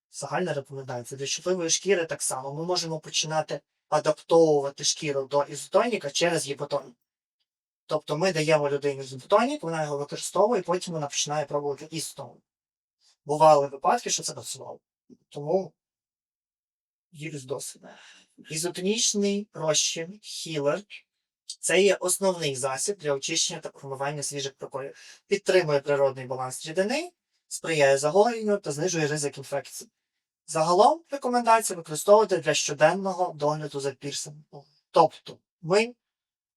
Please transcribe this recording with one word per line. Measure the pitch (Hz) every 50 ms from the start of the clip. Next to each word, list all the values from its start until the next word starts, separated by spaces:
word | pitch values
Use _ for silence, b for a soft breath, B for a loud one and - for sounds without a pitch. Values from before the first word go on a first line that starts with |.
| _ _
Загальна | - - - - - 180 185 170 147
рекомендація. | 143 139 - 139 135 135 127 143 - 120 - 139
Для | 135 139
чутливої | 139 - - - 180 185 185 170 160
шкіри | - - - 185 196 175 165
так | 160 147 -
само. | - - 147 131 151 156 143
Ми | 151 165
можемо | 175 180 180 170 165 160 156
починати | - 147 - - 156 156 151 156 156 - 156 151 _ _ _ _ _ -
адаптовувати | 156 151 147 160 151 - - - 170 165 165 156 151 143 139 139 139 - 147
шкіру | - - - 160 151 139 139 135
до | 123 139 143 143
ізотоніка | 147 147 143 - - - 190 226 247 220 185 - 143
через | - - 170 170 170 156 135
гіпотонік. | 135 143 - 147 - 143 139 - - - _ _ _ _ _ _ _ _ _ _ _ _ _ _ _ _ _ _
Тобто | - 151 151 - - 151
ми | 151 180 190 175
даємо | 156 151 156 156 151 147 143
людині | 143 139 139 143 135 135
гіпотонік, | 135 131 135 127 - - 196 214 233 262 302 302 -
вона | 165 165 160 156
його | 147 147
використовує, | 143 143 - 165 - - - - 175 202 220 240 196
і | 180
потім | - 185 185 - 185 170
вона | 156 147
починає | 139 - - - 147 147 151 147
пробувати | - 151 143 147 143 139 131 151 160
ізотонік. | 165 165 - - - - 127 - - _ _ _ _ _ _ _ _ _ _ _ _ _ b b b b -
Бували | 139 147 151 156 156 151 143 139
випадки, | 139 135 139 - 196 226 240 - 196
що | - - -
це | - -
працювало. | 127 117 - - 123 123 120 120 - _ _ _ _ _ _ 123 _ _ _
Тому | - 147 143 151 170 190 185 165 _ _ _ _ _ _ _ _ _ _ _ _ _ _ _ _ _ _ _ _ _ _ _ _ _ _ _ _
ділюсь | - 147 151 160 151 143 131
досвідом. | 127 139 123 - - - - - B B B B B B B B B _ - - -
Ізотонічний | 151 156 165 170 156 185 180 196 214 233 233 - - 208 202 202 202 202 208 - -
розчин | 156 151 156 151 151 - - - 165 165 170 202 214 -
Healer — | - - - - 165 160 147 139 143 156 185 208 - B B B _ _ _ _ _ _ _ _ - - -
це | - - 170 180
є | 196 202 185
основний | - 180 180 175 - 196 190 180 170 160 147 135
засіб | 123 131 135 131 139 - - 202
для | - 151 147 139
очищення | 139 - - 165 160 - - 165 151
та | - 143
промивання | - - - 139 135 127 139 143 151 147 139
свіжих | - 143 143 135 139 -
проколів. | - 143 139 - 135 135 139 - - - - - - _
Підтримує | - 202 196 - - 190 185 170 151 147 139
природний | 139 147 143 139 139 135 131 131 127
баланс | 123 131 123 131 127 127 - -
рідини, | 160 160 180 190 208 254 302 339 359 - _ _ _ _ _ _
сприяє | - - - - 175 165 151 143 135 139
загоєнню | 135 139 151 160 196 208 240 233 226 214 208 202
та | 202 - 160
знижує | 143 143 160 185 - - 156
ризик | 139 151 156 143 139 -
інфекцій. | 143 131 - - 139 - - - - - - _ _ _ _ _ _ _ _ _ _ _
Загалом | - 160 160 156 165 180 185 214 269 311 339 - -
рекомендація | 285 277 - 247 247 240 233 226 226 226 220 - 190
використовувати | 170 160 - 151 151 - - 208 220 220 190 190
для | 175 139 156 143
щоденного | - - - 151 135 156 156 175 196 190 190 185 180 180 175 160
догляду | 147 143 147 151 156 151 143 - 143
за | 135 139
пірсингом. | 131 - - 143 135 - - 151 147 - - _ - 143 - _ _ _ _ _
Тобто | - 180 165 156 - - - - - - _ _ _ _
ми | - 156 185 214 226 240 247 _ _ _ _ _ _ _ _ _ _ _ _